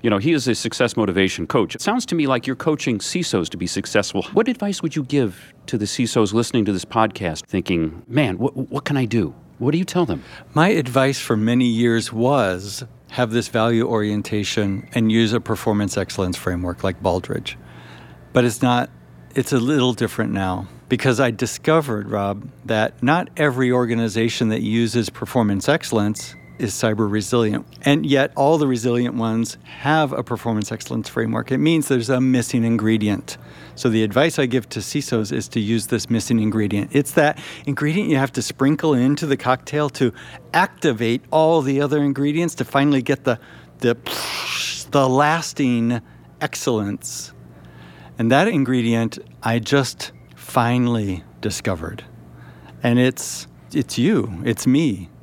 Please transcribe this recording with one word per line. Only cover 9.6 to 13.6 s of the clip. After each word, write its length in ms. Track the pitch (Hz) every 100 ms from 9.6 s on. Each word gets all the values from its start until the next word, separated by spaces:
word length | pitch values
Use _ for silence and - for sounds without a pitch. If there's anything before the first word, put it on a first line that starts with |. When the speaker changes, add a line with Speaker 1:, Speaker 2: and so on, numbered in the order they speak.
| 123
Speaker 1:
do 60 | 165
you 60 |
tell 220 | 185 180 156
them? 160 | 76 - - -
Speaker 2:
My 140 | 151 180
advice 500 | 185 127 127 135 131
for 180 | - 110
many 280 | 110 120
years 480 | 123 113 120 113 110
was 720 | 110 123 139 101 92 101 101 117 - -
have 200 | - 120
this 160 | 117 104
value 400 | 117